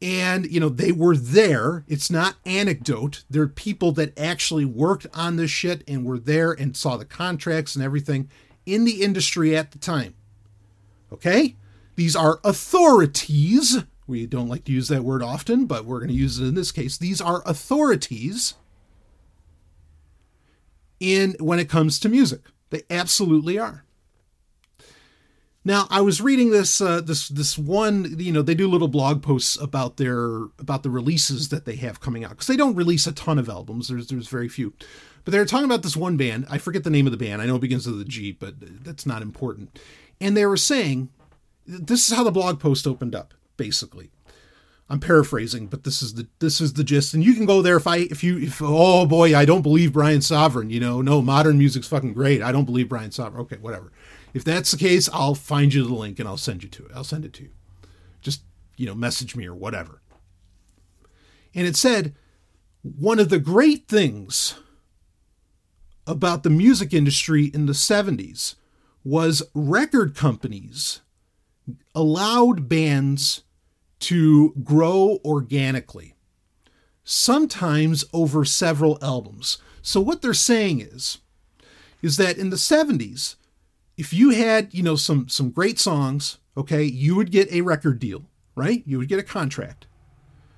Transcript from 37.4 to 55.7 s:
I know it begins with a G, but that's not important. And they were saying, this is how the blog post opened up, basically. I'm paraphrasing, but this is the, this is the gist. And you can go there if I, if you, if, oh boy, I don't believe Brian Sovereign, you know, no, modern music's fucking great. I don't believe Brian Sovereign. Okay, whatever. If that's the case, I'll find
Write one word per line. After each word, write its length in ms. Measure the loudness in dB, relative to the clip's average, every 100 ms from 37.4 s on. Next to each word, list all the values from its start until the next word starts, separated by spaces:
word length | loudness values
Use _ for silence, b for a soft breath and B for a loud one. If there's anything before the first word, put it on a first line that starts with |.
I 60 | -4
know 80 |
it 60 | -2
begins 260 | -2 -4 -4
with 140 | -8
a 40 |
G, 280 | -10 -10 -10
but 240 | -12 -16 -18
that's 480 | -20 -20 -18 -10 -8
not 160 | -8
important. 560 | -10 -10 -10 -10 -16 B B B B B
And 160 | -2 2
they 100 | 2
were 100 | 2
saying, 540 | 0 0 0 -2 -6 _ _ _ _ _
this 460 | -20 -14 -2 0 2
is 60 | 2
how 80 |
the 80 | 2
blog 260 | 2 0 0
post 260 | 0 0 -2
opened 260 | -6 -8
up, 180 | -8 -14 _ _ -10
basically. 540 | -6 -6 -8 -16 -20 _ _ b b b b b b
I'm 80 | -6
paraphrasing, 720 | 4 4 4 -2 -6 -8 -10
but 160 | -10
this 180 | -6 -6
is 120 | -6
the, 120 | -10 -12 _
this 200 | -2 0
is 120 | -2
the 100 | -2
gist. 320 | 0 2 2
And 100 | 4
you 100 | 4
can 120 | 4 4
go 160 | 4
there 140 | 6 4
if 100 | 4
I, 120 | 0
if 260 | -2 -2
you, 120 | -2 -2
if, 220 | -4 -4
oh 460 | 0 6 8 8 6
boy, 300 | 6 6 8
I 80 |
don't 180 | 6 6
believe 300 | 6 4 4
Brian 300 | 4 4 2
Sovereign, 480 | 2 2 2 2 -4
you 100 | -2
know, 200 | -2 0
no, 220 | 2 2
modern 340 | 4 4 6 6
music's 300 | 4 2 -4
fucking 280 | -4 -4
great. 280 | -2 0 2
I 80 | 0
don't 140 | 0
believe 240 | 0 0 -2
Brian 240 | -4 -8
Sovereign. 300 | -10 -10 -10
Okay, 160 | -14 -14
whatever. 340 | -12 -14 -14 b b b b
If 100 | -6
that's 260 | -2 -2 -2
the 80 | 0
case, 320 | 4 4 2
I'll 220 | 0 0
find 380 | -2 -2 2 4